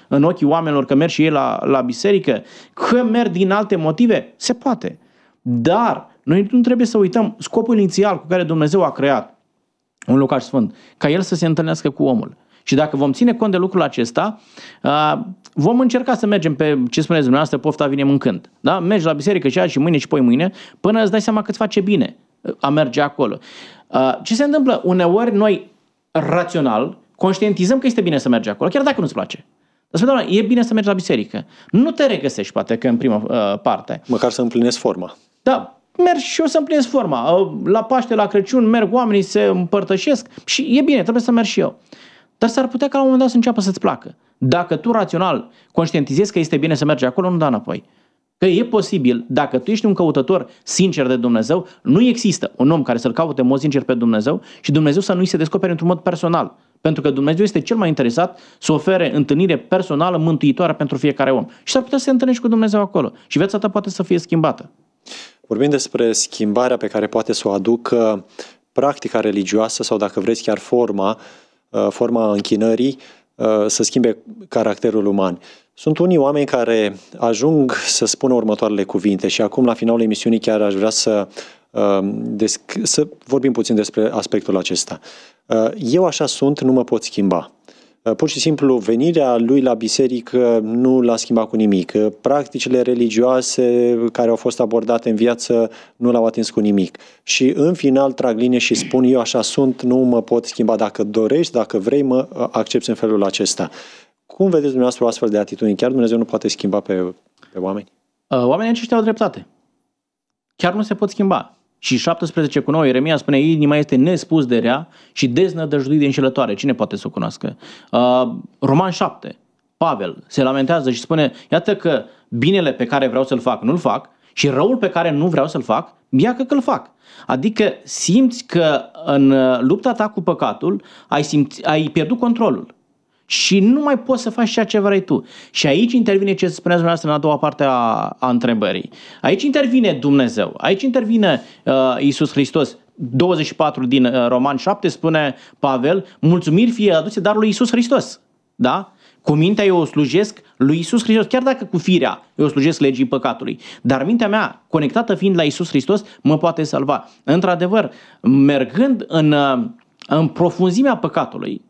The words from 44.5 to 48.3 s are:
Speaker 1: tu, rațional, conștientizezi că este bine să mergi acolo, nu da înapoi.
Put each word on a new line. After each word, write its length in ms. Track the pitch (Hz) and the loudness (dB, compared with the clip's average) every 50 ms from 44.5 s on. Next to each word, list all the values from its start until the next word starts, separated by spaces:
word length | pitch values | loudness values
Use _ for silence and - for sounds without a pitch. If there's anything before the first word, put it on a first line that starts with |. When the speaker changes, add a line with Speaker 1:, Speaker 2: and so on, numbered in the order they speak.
| 170 175 175 - 170 | 2 2 2 0 -4
Speaker 1:
tu, 160 | 151 - 233 | -2 0 0
rațional, 580 | 226 220 190 - - 165 190 180 147 110 - - _ _ _ _ | 0 0 0 0 -2 0 0 0 0 -2 -4 -8 _ _ _ _
conștientizezi 600 | _ - 165 160 - 160 135 127 135 156 208 202 | _ -2 -2 0 0 -2 -2 0 0 0 0 0
că 80 | - 180 | 0 -2
este 180 | 160 160 170 | -2 0 0
bine 180 | 143 151 160 156 | 0 0 0 0
să 100 | 127 147 | 0 2
mergi 200 | 151 151 131 131 | 0 0 0 0
acolo, 240 | 127 127 196 180 185 | 0 0 0 0 0
nu 80 | 180 | 0
da 100 | 165 156 | 0 0
înapoi. 360 | 143 120 104 - - 95 - - _ _ _ _ _ _ _ _ _ | 0 0 -2 -4 -6 -10 -10 -12 _ _ _ _ _ _ _ _ _